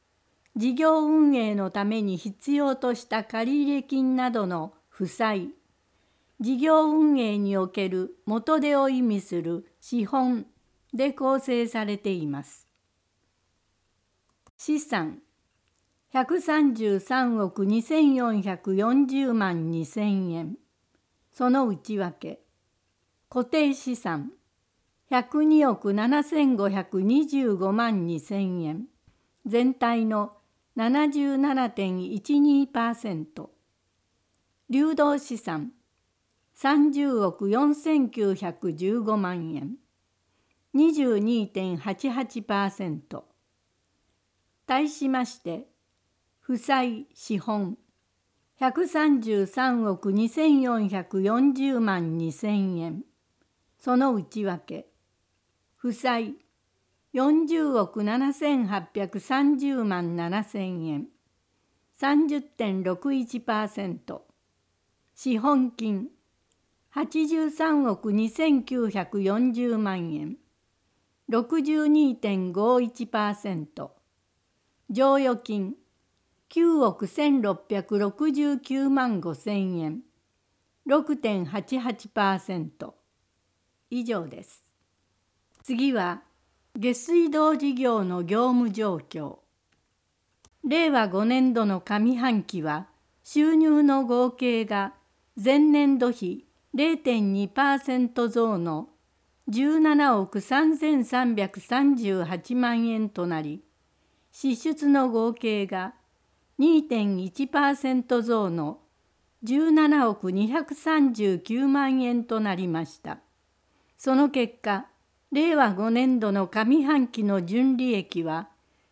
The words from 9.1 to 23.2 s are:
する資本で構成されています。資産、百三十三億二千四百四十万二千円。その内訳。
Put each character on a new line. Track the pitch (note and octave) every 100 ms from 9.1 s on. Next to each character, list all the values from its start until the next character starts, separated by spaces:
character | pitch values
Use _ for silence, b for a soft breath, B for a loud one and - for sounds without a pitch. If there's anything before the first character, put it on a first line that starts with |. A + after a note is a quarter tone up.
| G3+
す | F#3+ F3
る | D#3+ E3+ - _
資 | - A#3+ G3
本 | C4+ B3+ A#3 - _ _ _ _
で | A#3 C#4
構 | C#4+ C4 C4+
成 | C4+ A#3+ A#3
さ | A3+
れ | G#3 G3+
て | G#3
い | F#3 D3+
ま | C#3+
す。 | - - _ _ _ _ _ _ _ _ _ _ _ _ _ _ _ _ _ _ _ -
資 | - D4+
産、 | - G#3 D#3 - _ _ _ _ _ _ _ _ _
百 | C4 C4 F4
三 | F4 D4+ C#4+
十 | A3 G#3+ G3
三 | - C4 B3 A3+
億 | F#3+ G3 G3
二 | A3
千 | A3+ D#4+ D4
四 | C4 A#3+ G#3+
百 | F#3+ F3+ G3
四 | F#3+ A3 C4 C4+
十 | C4+ C4+
万 | A3+ F#3+ E3+ D#3+
二 | E3 D3+
千 | G#3+ G#3 G3 F#3
円。 | E3 E3 B3 _ _ _ _ _ _ _
そ | - B3
の | C4+ B3
内 | F3 - G#3
訳。 | F3+ - D#3+ - _ _ _ _ _ _ _ _